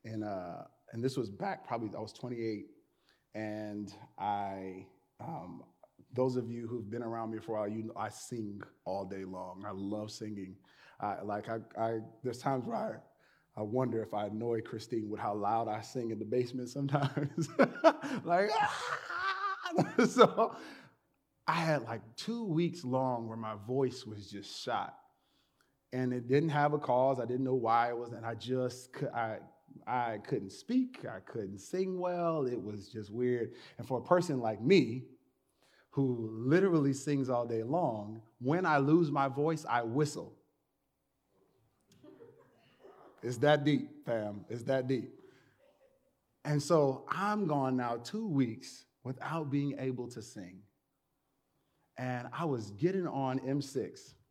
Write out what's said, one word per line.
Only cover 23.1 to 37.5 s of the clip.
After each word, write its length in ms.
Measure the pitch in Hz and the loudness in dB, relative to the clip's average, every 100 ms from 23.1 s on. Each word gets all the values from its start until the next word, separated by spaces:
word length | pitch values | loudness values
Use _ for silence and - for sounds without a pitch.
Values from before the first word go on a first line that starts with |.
| 120 113 | 0 -4
where 100 | 113 | -6
my 180 | 110 104 104 | -6 -8 -2
voice 380 | 131 131 - | 0 0 -2
was 260 | 107 104 98 | -12 -12 -12
just 320 | 101 95 - | -12 -12 -10
shot. 340 | - 110 87 - _ _ _ _ _ _ _ _ _ | -4 -2 -4 -10 _ _ _ _ _ _ _ _ _
And 200 | 127 127 | -2 0
it 160 | 123 120 | -2 2
didn't 220 | 139 160 | 2 4
have 220 | 147 147 | 4 4
a 60 | 147 | 2
cause. 400 | - 123 131 127 | 2 4 4 2
I 60 | |
didn't 200 | 117 123 | 0 0
know 100 | 127 | 2
why 340 | 131 113 117 120 | 2 4 4 4
it 100 | 120 | 0
was, 140 | 117 | -6
and 120 | 113 | -6
I 100 | 113 | -6
just 580 | 113 117 127 127 120 - | -6 -2 0 0 -4 -14
cou-, 160 | - 147 | -6 -4
I, 300 | 117 113 104 - - _ - - | -2 -2 -4 -10 -20 _ -16 -2
I 320 | 123 120 107 | 0 0 -2
couldn't 340 | - 123 98 | -2 -4 -4
speak. 520 | - - 254 254 - | -12 0 2 2 -6
I 140 | - 95 | -10 -10
couldn't 380 | - 117 98 98 | -8 -6 -6 -8
sing 400 | - 185 190 185 | -6 -2 -2 0
well. 480 | 180 175 170 160 131 | -2 0 2 2 0
It 160 | 120 | 0
was 260 | 98 107 92 | -4 -8 -8
just 220 | 107 101 | -10 -8
weird. 420 | 110 123 123 113 - - - | 0 2 2 0 -6 -18 -12
And 80 | 113 | -2
for 120 | 127 | -2
a 40 | |
person 380 | 120 180 170 131 | 6 6 6 0
like 200 | 113 101 | 0 0
me, 440 | 123 190 120 127 - - _ _ _ _ _ _ _ | 8 8 8 -2 -8 -18 _ _ _ _ _ _ _
who 380 | - 135 120 110 | 2 2 2 -4
literally 600 | 110 127 170 190 165 139 | -4 4 6 6 6 4
sings 360 | 131 - 143 131 | 2 0 0 2
all 160 | 123 | 0
day 200 | 120 | 0